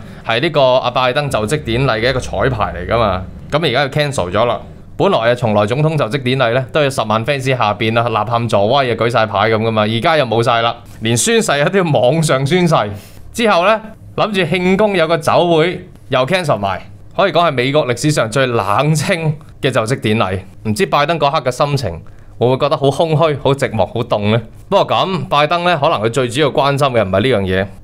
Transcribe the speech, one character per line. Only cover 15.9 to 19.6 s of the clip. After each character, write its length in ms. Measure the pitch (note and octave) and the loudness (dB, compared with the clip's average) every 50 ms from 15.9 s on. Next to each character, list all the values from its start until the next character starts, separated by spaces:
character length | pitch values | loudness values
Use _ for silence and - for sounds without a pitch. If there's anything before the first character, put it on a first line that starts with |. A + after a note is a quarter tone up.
| - - - - | -20 -18 -8 -2
又 180 | C3 B2+ C3 | 0 0 0
cancel 320 | B2+ F#3 F#3 F3+ C#3+ B2 G#2 | 2 0 0 0 0 -2 0
埋， 240 | G2+ G2 F#2 F2 - - - - - - - | -2 -4 -4 -6 -8 -14 -20 -20 -20 -8 -2
可 120 | - F#3+ F#3+ | 0 0 2
以 40 | |
講 140 | D#3+ E3 E3+ | 2 2 2
係 60 | E3 | 2
美 180 | C#3 B2 B2 C3+ | 2 0 0 0
國 160 | C#3 D3+ D3 | 2 0 0
歷 140 | B2 A#2+ - | 0 -2 0
史 80 | - D3+ | 0 0
上 180 | D3 C3 A#2+ A2 | 2 2 0 0
最 160 | A2+ C#3 C3+ | 0 0 0
冷 460 | B2 A#2+ A2+ G2 G2 G2+ B2+ C#3 D3+ | 2 0 0 0 0 0 2 2 2
清 400 | D#3+ D#3 - - G3 E3 D#3+ D#3 D3 - - - - - | 2 0 0 0 -2 0 0 -2 -4 -4 -8 -20 -10 -4